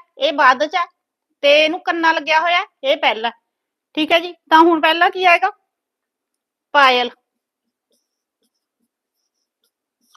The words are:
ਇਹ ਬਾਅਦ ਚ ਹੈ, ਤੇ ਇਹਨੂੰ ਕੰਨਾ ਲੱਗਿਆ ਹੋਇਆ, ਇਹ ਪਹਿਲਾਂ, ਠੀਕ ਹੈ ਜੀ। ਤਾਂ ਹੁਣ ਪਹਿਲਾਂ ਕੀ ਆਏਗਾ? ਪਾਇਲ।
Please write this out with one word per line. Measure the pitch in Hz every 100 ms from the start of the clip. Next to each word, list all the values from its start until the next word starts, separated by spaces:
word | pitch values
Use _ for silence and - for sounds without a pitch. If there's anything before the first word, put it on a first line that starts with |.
| - -
ਇਹ | 294
ਬਾਅਦ | 294 262 254
ਚ | 302
ਹੈ, | 370 349 _ _ _ _ _
ਤੇ | 285 294
ਇਹਨੂੰ | 311 359
ਕੰਨਾ | 370 339 330
ਲੱਗਿਆ | 320 294 311
ਹੋਇਆ, | 339 349 427 _
ਇਹ | 269 311
ਪਹਿਲਾਂ, | 285 214 226 - _ _ _ _ _
ਠੀਕ | 302 302
ਹੈ | 339
ਜੀ। | 349 - -
ਤਾਂ | 320
ਹੁਣ | 339 320
ਪਹਿਲਾਂ | 320 330 370
ਕੀ | 370 370
ਆਏਗਾ? | 349 381 - _ _ _ _ _ _ _ _ _ _ _
ਪਾਇਲ। | 294 269 247 240 - _ _ _ _ _ _ _ _ _ _ _ _ 233 _ _ _ _ _ _ _ _ _ _ _ _ _ _ _ _